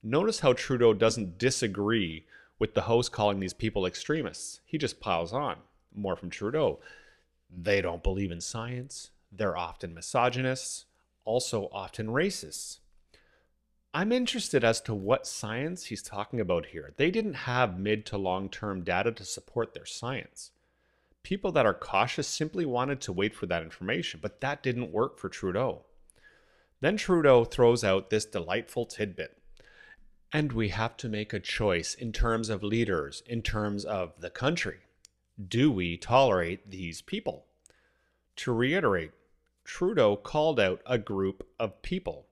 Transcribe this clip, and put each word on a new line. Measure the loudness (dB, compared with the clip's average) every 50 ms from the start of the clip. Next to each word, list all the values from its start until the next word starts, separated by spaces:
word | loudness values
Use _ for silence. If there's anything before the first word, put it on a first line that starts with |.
| -4
Notice | 2 2 2 2 2 0 4
how | 4 4 4
Trudeau | 4 2 -2 2 6 6 6 6
doesn't | 8 4 4 4 2 -4 -6 -4 0
disagree | 2 2 2 2 -2 -2 0 0 0 2 2 2 0 -2 -4 -8 -12 _ -20 -20 -20 _ _ _
with | -4 0 0
the | -2 0
host | 4 4 4 2 2 0
calling | 2 2 2 2 2
these | -2 -4 -4
people | _ -4 -2 -2 0 -2
extremists. | -2 -4 -6 -4 -2 -2 -2 -2 -4 -6 -10 -14 -14 -14 -16 _
He | _ -6 -4
just | -2 -4 -6 -6
piles | -4 -2 0 0 0 -2 -4
on. | -4 -4 -4 -6 -8 -12 _ _ _ _ _ _
More | -8 -4 -4 -4
from | -4 -6 -12
Trudeau. | -10 -6 -6 -4 -2 0 0 0 0 -2 -10 -20 -20 -20 -20 -20 _ _ _ _ _ _ _ _
"They | -16 -8 0 2 2 2
don't | 2 0 -4 -2 -2
believe | -2 0 0 -2 -4 -4
in | -6
science. | -10 -10 -8 -8 -8 -8 -8 -10 -10 -12 -14 -16 -16 -18 _ _ _ _
They're | -6 -2 -2 -2 0
often | -2 -4 -6 -8 -10 -10 -12 -10
misogynists, | -12 -14 -2 0 2 2 4 2 0 -2 -2 -2 -4 -6 -10 -12 -12 -14 _ _ _ _ _ _ _ _
also | -2 -2 0 0 -2 -4 -4 -4 -4
often | -8 -8 -10 -10 -8 -8 -8 -4
racists." | 0 0 0 0 -2 -6 -12 -12 -12 -12 -14 -14 -16 -18 _ _ _ _ _ _ _ -20 _ _ _ _ _ _ _ _ _ _ _ _ _ _ -4
I'm | -2 0 2
interested | 2 2 2 0 -2 -4 -4 2 2 4 4
as | 4 4 2 0
to | -4 -4
what | -4 2 2 2 2 2
science | -6 -10 -8 -8 -6 -4 -4 -4 -6 -6 -8 -10
he's | -10 -10 -10 -10
talking | -12 -8 -8 -8 -6 -4 -4
about | 0 0 0 0 0
here. | -4 -12 -14 -14 -14 -4
They | 0 0 0
didn't | 0 0 -2 -2 -6
have | -6 -6 -4 0 0 0 0 0 -4
mid | 0 0 0 0 -2
to | -6 -6
long-term | -4 -2 0 -2 -2 -2 -6 -8 -8 -6 -6 -6 -4 -2
data | 0 0 2 2 0 -2
to | -4 -10
support | -12 -12 -12 -14 -8 -4 -4 -4 -4 -6
their | -16 -14
science. | -12 -12 -10 -8 -6 -6 -8 -10 -12 _ -20 -20 -20 _ _ _ _ _ _ _ _ _ _ _ _ _ _ _
People | -6 -6 -4 -4 0 2
that | 4 4
are | 4 4
cautious | 2 -4 -2 0 0 0 2 0 -4 -4
simply | -4 -4 -4 -4 -4 -2 -4 -2
wanted | 0 0 0 0 0 -2 -6 -6
to | -6 -2
wait | 0 0 0 0
for | -4 -6
that | -2 -2 -4 -4
information, | -6 -12 -10 -6 -4 -4 -4 -4 -6 -10 -8 -8
but | -10 -8 _
that | -6 -6 -6 -4 -4
didn't | -4 -2 -2 -4 -4 0
work | 0 0 0 -2 -8
for | -10 -10
Trudeau. | -8 -4 -4 -2 0 0 0 -2 -4 -6 -12 _ _ -20 -20 _ _ _ _ -20 _ _ _ _ _ _ _ _ _ _
Then | 0 0 2
Trudeau | 0 2 2 4 6 8 10 10 10 8
throws | 4 4 6 6 8 8 6 4
out | 4 2 2 2 0
this | 0 0 0
delightful | -2 -6 -6 -4 -2 -2 -4 -4 -4 -6 -6 -6
tidbit. | -6 -4 -6 -6 -6 -4 -8 -10 -10 _ _ _ -20 -20 -20 -20 -20 -20 -20 -20 -20 -20 _ -20 -20 _ _ _ _ -2
"And | -2 0 0 0
we | 0 0 0
have | 0 -2 -2 -4 -4
to | -6 -8 -6
make | -4 -4 -6 -4 -6
a | -6
choice | -6 -4 -4 0 2 2 2 2 0 -2 -8
in | -6 -8 -8 0
terms | 2 2 4 4 2 0 -2
of | -4 -4 -2
leaders, | 0 2 2 2 2 0 0 -2 -4 -8 -14 -12
in | -6 -6 -4 -4
terms | -2 -2 0 0 0 -2 -4 -4
of | -4 -4 -4 -4 -4 -8 -12 -12
the | -12
country. | -8 -2 0 0 0 0 -4 -6 -6 -10 _ _ _ _ _ -20 _ _ _ _ _ -14 -12
Do | -4 0 4 4 4
we | 4 2 0 -2 -2 -4
tolerate | -4 4 6 6 6 6 6 4 2 0 -2 -6 _ -16
these | -12 -10 -8 -8 -10 -10 -10
people?" | -8 -8 -6 -4 -6 -8 -8 -12 _ _ _ _ _ _ _ _ _ _ _ _ _ _ _ _ _ _
To | -10 -4 -2 2
reiterate, | 2 2 2 2 4 4 4 4 2 0 -4 -12 _ _ _ _ _ _ _ _ _ _
Trudeau | -16 -6 -2 0 2 4 6 6 6 6
called | 4 -2 -2 0 2 2 4 4 4
out | 4 4 4 0 -2
a | -2 -2
group | -2 0 -2 -2 0 0 0 0 -4 -12 _ _ _
of | -4 -4 -4 _ _
people. | -6 -6 -4 -4 -6 -10 -10 -14 _